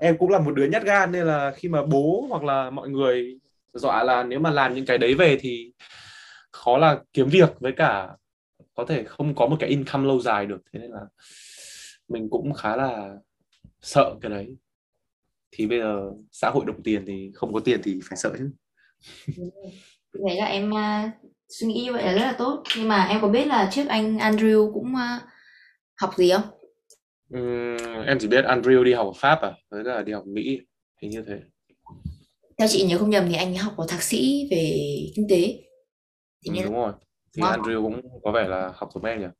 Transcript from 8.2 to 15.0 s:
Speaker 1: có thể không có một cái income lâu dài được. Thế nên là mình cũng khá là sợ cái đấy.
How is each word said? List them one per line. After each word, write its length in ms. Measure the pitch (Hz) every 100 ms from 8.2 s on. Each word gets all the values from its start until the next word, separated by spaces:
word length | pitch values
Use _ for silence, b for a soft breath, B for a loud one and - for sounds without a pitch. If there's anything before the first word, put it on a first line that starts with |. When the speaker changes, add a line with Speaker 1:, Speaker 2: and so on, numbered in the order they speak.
| _ _ _ _ _ -
Speaker 1:
có 100 | 123
thể 180 | 147
không 320 | 110 - 147 143
có 120 | -
một 100 | 160
cái 100 | -
income 380 | 143 131 139 135
lâu 120 | 131
dài 260 | 120 104 101
được. 160 | 95 -
Thế 60 | 107
nên 120 | 120
là 80 | 107 101 _ B B B B B B B B _
mình 220 | 117 110
cũng 240 | 120 139
khá 220 | 143 107 117
là 400 | 135 113 98 101 - _ _ _ - _
sợ 340 | - 147 113 104
cái 100 | 113
đấy. 240 | 101 110 131 _ _ _ _